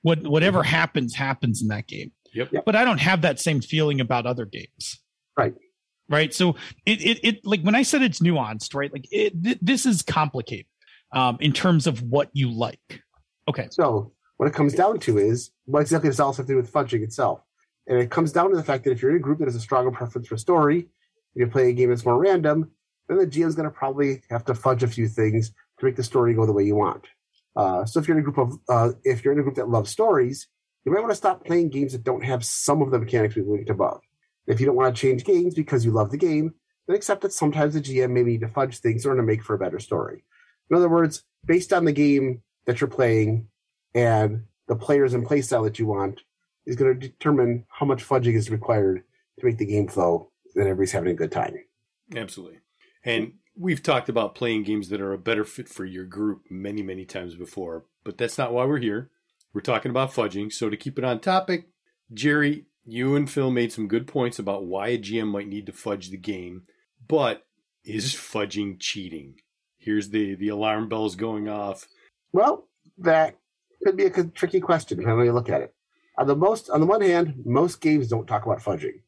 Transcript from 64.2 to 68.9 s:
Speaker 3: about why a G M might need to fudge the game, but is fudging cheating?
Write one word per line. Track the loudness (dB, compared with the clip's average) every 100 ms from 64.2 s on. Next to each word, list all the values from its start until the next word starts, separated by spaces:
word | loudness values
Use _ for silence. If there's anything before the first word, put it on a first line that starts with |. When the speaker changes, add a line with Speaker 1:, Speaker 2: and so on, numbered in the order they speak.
| -2 -4
Speaker 3:
about | -6 -6 -4
why | -4 -2
a | -4
G | -4 -4
M | -4
might | -6 -6
need | -10
to | -12
fudge | -12 -8 -8 -8
the | -12
game, | -10 -10 -10 -16 _ _ _ _ -2
but | 0 0 -2 _ _ _ _ -10
is | -6 -6
fudging | -8 -8 -6 -4 -6 -8 -8
cheating? | -10